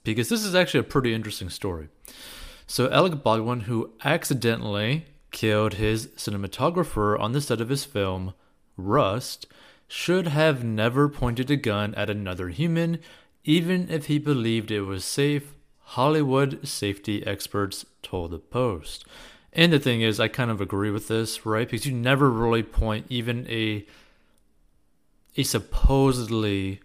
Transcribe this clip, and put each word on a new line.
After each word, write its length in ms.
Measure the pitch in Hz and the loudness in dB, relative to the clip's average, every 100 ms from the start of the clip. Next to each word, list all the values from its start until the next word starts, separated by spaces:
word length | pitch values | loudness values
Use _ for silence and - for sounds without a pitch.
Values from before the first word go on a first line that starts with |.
because 260 | 117 113 117 | -2 -2 0
this 160 | 226 | -2
is 80 | 208 | 2
actually 280 | 180 175 131 | 2 2 2
a 20 | |
pretty 320 | 110 143 120 | 2 0 2
interesting 340 | 113 107 - 90 | 0 -4 -8 -10
story. 380 | - 101 80 76 _ - - - - - - - | -6 -6 -6 -10 _ -20 -20 -18 -18 -18 -18 -6
So 240 | - 127 | -2 2
Alec 320 | 127 185 147 | 4 4 2
Baldwin, 380 | 113 113 113 123 | 2 2 2 -2
who 320 | 101 117 117 - | -2 -2 -4 -4
accidentally 1040 | 139 170 - 135 113 117 110 101 107 156 - - _ | 0 0 0 0 0 0 -2 -2 0 -2 -6 -18 _
killed 420 | - 110 107 110 | -2 2 4 2
his 360 | 92 107 110 - | 0 0 0 -4
cinematographer 1120 | - - 101 98 - 151 175 165 107 104 104 | -10 -6 -4 -6 -2 0 0 0 0 0 0
on 120 | 107 | 0
the 100 | 139 | -2
set 180 | 143 113 | -2 -2
of 100 | 117 | -2
his 140 | 139 | -4
film, 520 | - 107 95 95 92 - _ _ _ - | -4 -2 -2 -2 -6 -10 _ _ _ -8
Rust, 720 | 92 135 101 113 - - - - - - - | 0 2 2 0 -6 -12 -16 -20 -20 -20 -14
should 400 | - - 185 165 | -6 0 0 2
have 360 | 143 160 135 | 4 4 2
never 460 | 117 110 117 131 147 | 0 0 2 4 2
pointed 400 | 147 123 117 131 | 2 -2 0 0
a 60 | |
gun 400 | 143 117 101 104 | 0 0 0 -2
at 120 | 107 104 | -2 -2
another 420 | 101 95 92 90 | -2 -4 -6 -6
human, 500 | 85 170 165 170 165 - - _ _ | -2 0 0 0 -2 -8 -20 _ _
even 440 | - 165 170 185 180 | 2 2 2 0 -2
if 160 | 160 | -4
he 140 | 147 147 | -2 0
believed 500 | 147 135 113 113 107 | 2 2 2 0 0
it 120 | 107 | -4
was 220 | 95 95 | -2 -6
safe, 520 | - - 143 143 143 - _ _ | -4 0 0 0 -6 -18 _ _
Hollywood 880 | - - 135 156 139 131 135 139 139 | -8 0 2 4 2 2 2 -2 -8
safety 580 | - 104 98 - 101 | -4 -4 -2 -4 -4
experts 580 | 101 98 - 101 98 - - _ | -4 -6 -4 -2 -2 -6 -16 _
told 260 | - 90 85 | -8 -8 -6
the 80 | 82 | -10
Post. 680 | - 123 123 82 - - - - - - _ | -6 -2 -2 -2 -8 -14 -16 -20 -20 -20 _
And 200 | - 170 | 4 6
the 60 | 147 | 6
thing 200 | 131 117 | 4 2
is, 180 | 113 107 | 2 2
I 120 | 113 | 0
kind 200 | - 120 | 0 -2
of 120 | 104 | -2
agree 300 | 95 98 107 | -2 -2 -2
with 180 | 104 - | -2 -2
this, 360 | 110 110 - | -2 -2 -4
right? 220 | 110 110 123 | -2 -2 -2
Because 180 | 113 | -4
you 60 | 143 | -4
never 380 | 123 120 135 139 | -2 2 4 4
really 340 | 113 117 113 | 4 2 2
point 420 | 110 - 110 107 - | 0 0 0 -2 -4
even 360 | 123 113 120 - | -4 -4 -4 -4
a, 360 | 113 110 107 - - - _ _ _ _ _ _ _ _ _ _ _ _ | -2 -2 -4 -8 -20 -20 _ _ _ _ _ _ _ _ _ _ _ _
a 80 | - | -4
supposedly 1400 | 131 110 - - - 135 135 127 110 113 107 98 95 95 | -2 -2 -4 4 6 6 4 2 0 0 0 0 -2 -6